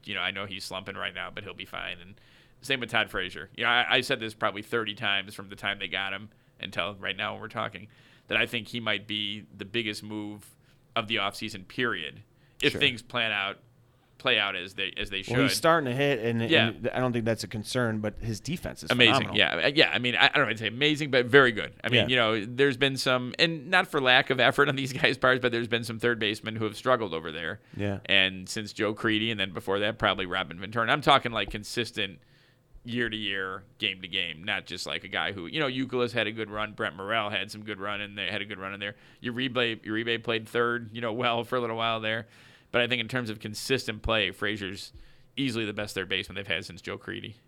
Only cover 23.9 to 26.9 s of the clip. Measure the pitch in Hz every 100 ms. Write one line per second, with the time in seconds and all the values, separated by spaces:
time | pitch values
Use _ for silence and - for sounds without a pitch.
23.9 | 151 127 127 139 131 123 135 147 135 135
24.9 | 127 123 135 131 127 123 117 117 117 117
25.9 | 113 120 117 107 110 110 110 110 104 131